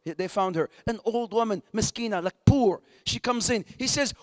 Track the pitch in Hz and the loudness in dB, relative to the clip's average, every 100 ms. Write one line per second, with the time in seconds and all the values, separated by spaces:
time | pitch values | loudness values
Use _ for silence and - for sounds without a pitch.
0 | 160 165 185 202 190 165 147 - - 220 | -8 -6 -4 0 0 0 -4 -4 -6 -4
1 | 226 233 226 214 226 196 - 220 214 - | -2 -2 0 0 0 -2 -4 -4 -4 -2
2 | 233 190 180 - - 285 220 170 _ _ | -4 -2 -4 2 4 6 4 2 _ _
3 | - 233 247 240 - 233 - - 262 285 | -6 -4 -2 -2 0 -2 -4 -6 -2 0
4 | 269 - | 0 -4